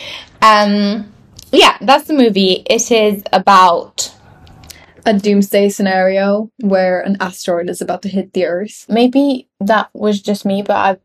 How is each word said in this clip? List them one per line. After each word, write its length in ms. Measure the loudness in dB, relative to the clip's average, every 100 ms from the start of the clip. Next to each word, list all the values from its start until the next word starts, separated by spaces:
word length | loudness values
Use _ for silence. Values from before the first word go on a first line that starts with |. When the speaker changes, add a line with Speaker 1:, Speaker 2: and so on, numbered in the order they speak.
| -18 -18 -16 0
Speaker 1:
Um, 680 | 4 4 2 0 -2 -4 -10 -20 _ -20 -2
yeah, 260 | 2 4 2
that's 260 | 0 0 2
the 60 |
movie. 500 | 2 2 2 0 0 -2
It 200 | -2 0
is 320 | 2 2 -2 -2
about 800 | 0 4 6 6 2 -4 -12 -12 -14 -20 -20 -20 -20 -20 -20 -20 _ -2
Speaker 2:
a 80 | 0
doomsday 520 | 2 2 2 2 0
scenario 840 | 0 -2 0 0 0 0 -2 -4 -6
where 400 | -2 0 0 -2
an 140 | -2 -4
asteroid 480 | -6 -8 -6 -4 -4
is 120 | -8
about 200 | -8 -8
to 80 | -6
hit 240 | -6 -6
the 120 | -4 -4
Earth. 400 | -4 -8 -14 -6
Speaker 1:
Maybe 580 | -2 0 0 -2 -4 -8 -8
that 280 | -2 -2 -2
was 280 | -6 -4 -4
just 240 | -4 -6 -4
me, 160 | -4
but 140 | -4 -2
I 220 | -2 -2